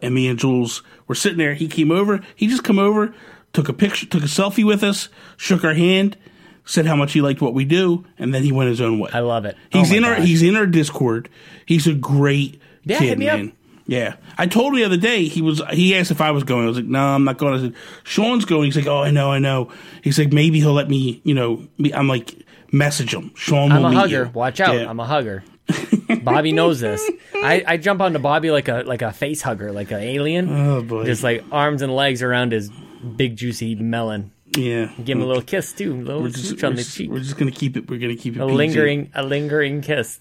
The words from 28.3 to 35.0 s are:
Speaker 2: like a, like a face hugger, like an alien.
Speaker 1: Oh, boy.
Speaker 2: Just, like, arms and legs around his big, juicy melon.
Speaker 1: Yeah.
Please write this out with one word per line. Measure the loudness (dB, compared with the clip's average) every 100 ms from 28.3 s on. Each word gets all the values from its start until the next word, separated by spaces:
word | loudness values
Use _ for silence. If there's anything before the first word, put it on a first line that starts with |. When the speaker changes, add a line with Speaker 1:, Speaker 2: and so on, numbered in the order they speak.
| 0 2
Speaker 2:
like | 0 0
a, | -4 -4
like | -4
a | -6
face | -6 -6 -6
hugger, | -6 -6 -8
like | -8 -6
an | -6
alien. | -6 -4 -2 -2 -2
Speaker 1:
Oh, | 0 0 0
boy. | -2 -4
Speaker 2:
Just, | -2 -2
like, | 0 -2 -2
arms | -2 0 0
and | -2
legs | 0 0 0
around | -2 0 0
his | -2 -6 -14 -20 -16 -12 -4
big, | -4 -4
juicy | -8 -6 -6
melon. | -4 -4 -4 -4 -6 -10 _ -6 -4
Speaker 1:
Yeah. | -2 -2 -4 -8